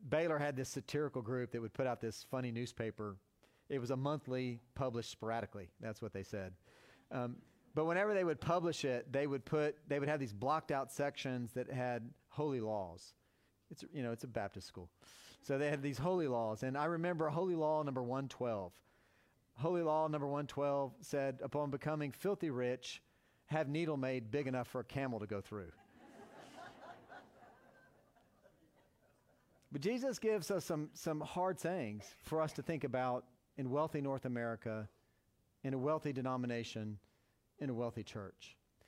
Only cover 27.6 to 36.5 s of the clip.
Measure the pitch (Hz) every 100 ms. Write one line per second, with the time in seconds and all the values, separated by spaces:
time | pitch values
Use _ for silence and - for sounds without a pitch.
27.6 | - 1077 1077 - _ _ _ _ - -
28.6 | 311 _ - _ _ _ _ _ _ _
29.6 | - 151 175 247 269 202 214 214 160 190
30.6 | - 156 151 - 170 151 147 180 185 170
31.6 | 165 185 110 104 - - - 160 156 -
32.6 | 139 156 135 127 127 127 - _ _ -
33.6 | 127 139 156 151 139 135 131 120 117 113
34.6 | 117 110 107 _ _ _ _ _ _ _
35.6 | 135 131 139 156 151 131 127 127 123